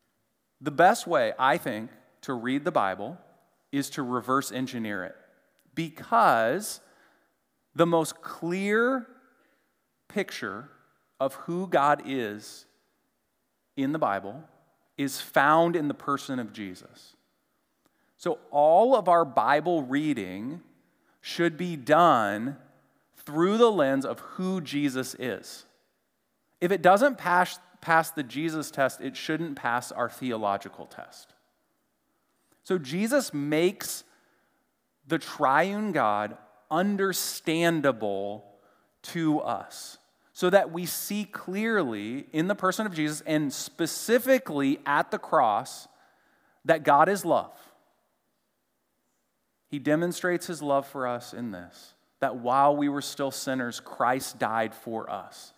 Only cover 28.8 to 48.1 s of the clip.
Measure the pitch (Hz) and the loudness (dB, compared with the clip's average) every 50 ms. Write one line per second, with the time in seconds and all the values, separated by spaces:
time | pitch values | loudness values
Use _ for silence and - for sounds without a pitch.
28.8 | 135 123 - - - 135 127 - - - 156 156 170 160 139 - - 120 117 123 | 0 0 0 -4 -8 -10 -10 -8 -4 -4 -4 -4 -4 -6 -8 -6 -4 -2 -2 -2
29.8 | 123 - - - 120 113 - - 135 127 113 110 107 101 98 98 - 98 - - | -4 -6 -6 -6 -6 -6 -6 -6 -6 -4 -4 -2 0 -2 -2 -2 -4 -10 -16 -16
30.8 | 71 - - - - - - - - _ _ _ _ _ _ _ _ _ _ _ | -18 -18 -16 -18 -18 -18 -20 -20 -20 _ _ _ _ _ _ _ _ _ _ _
31.8 | _ _ _ _ _ _ _ _ _ _ _ _ _ _ _ _ _ - 190 180 | _ _ _ _ _ _ _ _ _ _ _ _ _ _ _ _ _ -4 -4 -4
32.8 | 139 127 156 185 214 226 285 277 - - - 143 143 147 151 156 170 190 208 - | -2 -4 -4 -2 0 2 2 0 0 0 -4 -4 -2 0 2 2 2 2 0 -2
33.8 | - - - - - _ _ _ _ _ _ _ _ _ _ _ _ _ _ _ | -8 -10 -10 -10 -12 _ _ _ _ _ _ _ _ _ _ _ _ _ _ _
34.8 | _ _ _ _ _ 131 160 147 - - - - 147 131 135 151 175 196 202 208 | _ _ _ _ _ -4 -4 -4 -4 -8 -2 0 2 4 4 4 2 2 0 -4
35.8 | 214 208 170 147 117 107 104 104 107 104 - - - _ _ _ _ _ 151 170 | -4 -2 0 2 2 2 2 0 -2 -4 -8 -14 -20 _ _ _ _ _ -2 0
36.8 | 190 208 202 196 196 196 175 - - - - - - 165 160 165 170 170 165 156 | 0 0 0 0 -2 -2 -2 -4 -6 -6 -8 -6 -4 -2 0 2 2 2 2 2
37.8 | 139 139 123 110 110 101 98 98 101 101 104 110 - - - _ _ _ _ _ | 2 0 0 0 -2 -4 -2 -4 -4 -6 -8 -10 -14 -20 -20 _ _ _ _ _
38.8 | _ _ _ _ - - - 170 165 156 151 147 - 117 117 95 - - - - | _ _ _ _ -18 -10 -6 -2 0 0 0 0 -2 -4 -6 -6 -8 -12 -16 -16
39.8 | - - - - _ _ _ _ _ _ _ - 185 180 185 196 160 170 165 175 | -16 -16 -18 -20 _ _ _ _ _ _ _ -2 2 4 6 4 4 4 -2 -6
40.8 | 180 160 - - - - 202 208 202 202 - - - 175 185 202 220 233 226 202 | -6 -6 -6 -8 -6 -6 -6 -6 -6 -8 -10 -12 -10 -6 -4 -4 -2 0 0 0
41.8 | 156 123 110 101 104 110 123 139 - - - 156 170 190 208 196 185 185 180 - | 0 -2 -4 -6 -8 -8 -8 -10 -10 -6 -4 -2 -2 -2 -2 0 -2 -2 -2 -2
42.8 | 214 214 175 156 151 151 151 151 - - 156 156 151 135 - - - - - - | -4 -4 -4 -4 -4 -4 -4 -6 -4 -2 0 0 0 0 -4 -6 -10 -12 -6 -4
43.8 | 165 151 - - - - 233 254 - 262 262 247 - - 156 143 139 135 147 - | -4 -4 -4 -6 0 2 2 2 4 4 2 2 2 -2 -2 0 2 2 0 0
44.8 | - 143 143 156 - - 214 - - - 190 156 127 110 101 110 131 - - - | 0 0 0 0 0 0 -4 -8 -4 2 4 4 4 4 4 0 -2 -6 -12 -16
45.8 | - - _ _ _ _ _ _ _ _ _ _ _ _ _ _ - - 165 156 | -18 -20 _ _ _ _ _ _ _ _ _ _ _ _ _ _ 0 2 2 4
46.8 | 139 147 143 143 160 180 202 185 156 170 139 104 92 - - - - - _ _ | 6 6 6 8 6 6 4 0 0 2 2 2 2 -2 -10 -20 -20 -20 _ _
47.8 | _ _ _ _ _ _ | _ _ _ _ _ _